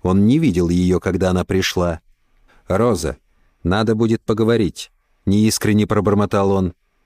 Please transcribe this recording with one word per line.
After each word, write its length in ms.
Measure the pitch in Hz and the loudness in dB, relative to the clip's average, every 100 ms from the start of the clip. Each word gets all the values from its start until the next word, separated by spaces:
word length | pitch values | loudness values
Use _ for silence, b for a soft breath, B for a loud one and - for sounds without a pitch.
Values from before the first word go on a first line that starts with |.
Он 240 | 90 98 104 | 2 2 4
не 120 | 147 | 2
видел 300 | 156 87 85 | 2 0 0
ее, 300 | 90 90 90 | 2 2 0
когда 320 | - 87 92 | -2 -2 0
она 140 | 92 | -2
пришла. 560 | 87 95 - 95 87 82 _ _ _ _ _ b _ | -2 -4 -2 -4 -4 -6 _ _ _ _ _ b _
«Роза, 520 | 92 120 107 76 - _ _ _ _ | 0 0 0 -6 -10 _ _ _ _
надо 320 | 82 98 110 | -4 0 0
будет 280 | 110 113 113 | 0 0 0
поговорить», 680 | - 107 110 117 95 - - _ _ _ - | -2 -2 0 0 -2 -6 -20 _ _ _ -2
неискренне 600 | 104 107 - 107 104 101 | 2 2 0 0 0 0
пробормотал 640 | 104 98 101 101 104 98 | 0 0 0 0 0 0
он. 220 | 98 92 - _ _ | 0 -2 -6 _ _